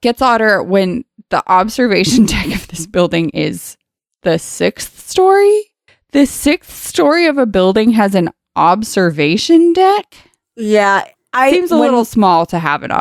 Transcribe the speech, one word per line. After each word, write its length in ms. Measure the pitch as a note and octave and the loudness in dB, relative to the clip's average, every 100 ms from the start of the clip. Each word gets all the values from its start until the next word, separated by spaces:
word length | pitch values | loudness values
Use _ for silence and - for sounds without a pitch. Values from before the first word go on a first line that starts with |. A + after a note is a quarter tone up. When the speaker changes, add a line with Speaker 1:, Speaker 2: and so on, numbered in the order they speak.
Speaker 1:
Gets 200 | A#3+ A#3+ | -4 0
odder 420 | C4 A3+ A3 G3 | 0 2 2 0
when 400 | F3+ G3 F#3 F3 - _ - | 0 0 0 -4 -10 _ -6
the 140 | E3+ - | -6 0
observation 800 | - A3 - A#3+ F#3 F#3+ B3 G#3+ | 0 0 -2 0 0 2 2 2
<laughs> 0 | |
deck 220 | G3+ - G3 | -2 -6 -8
of 120 | - | -10
this 180 | E3 E3 | -14 -6
building 420 | F3 F3 E3 D#3+ | -2 -2 -2 -4
is 480 | - D3+ F3 - - _ _ _ _ | -4 -6 -8 -16 -20 _ _ _ _
the 180 | F3+ E3 | -4 -4
sixth 680 | - - F3 - - - - | -4 -4 -4 -4 -14 -18 -6
story. 640 | - F#4+ G4 G4+ G#4+ G#4 _ _ _ _ | 0 2 4 2 0 -4 _ _ _ _
The 140 | C#4 C4+ | 0 0
sixth 480 | - - - - | 0 -2 -2 -6
story 520 | - - - D4 E4 E4 | -18 -8 -2 0 2 0
of 120 | C#4 | 0
a 80 | A#3+ | 0
building 460 | F#3+ F#3 G#3 A3 | 0 0 2 2
has 240 | A3 G3+ G3 | 2 2 0
an 140 | E3 - _ - | -2 -6 _ -2
observation 1160 | E3 G3 A3 G3+ F3 D3 D3 G#3 - E4 E4+ | 0 0 -2 -2 0 0 0 0 2 4 4
deck? 420 | F4 F#4+ G4+ - _ _ _ _ - | 2 2 0 -4 _ _ _ _ -8
Speaker 2:
Yeah. 500 | G#3+ G#3+ G3+ G3 - _ _ B3 | -2 2 2 0 -4 _ _ 0
I, 160 | C4+ | 2
Speaker 1:
Seems 200 | F4+ F4 | 2 2
a 40 | E4+ | 2
Speaker 2:
when 100 | A#3+ | 2
Speaker 1:
little 200 | B3 A3 | 0 0
small 400 | A3+ G3 E3 E3+ | 0 2 2 0
to 120 | F3 | -4
have 240 | D#3 D3 | -2 -4
an 80 | - - | -4 -2